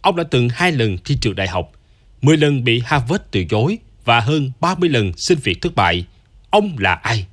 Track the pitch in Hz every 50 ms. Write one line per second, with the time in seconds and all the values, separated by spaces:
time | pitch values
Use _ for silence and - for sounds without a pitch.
0 | - 185 190 170 165 - - 131 120 120 123 - 175 180 165 135 113 107 95 92
1 | - - 143 131 - 117 92 92 95 95 - 90 82 - _ _ _ _ _ _
2 | _ _ _ _ - 139 160 156 151 147 143 135 120 120 117 123 117 - 156 143
3 | 120 117 165 208 - - - 101 92 76 113 107 113 160 214 226 _ - _ _
4 | - 120 117 120 113 120 151 156 143 131 127 _ - 170 185 165 180 160 143 120
5 | 104 95 85 - - - 185 151 - - 87 - - 175 175 - 98 87 85 87
6 | 87 - _ _ _ _ _ - - _ - 208 208 208 165 120 98 95 90 -
7 | - - 117 110 92 -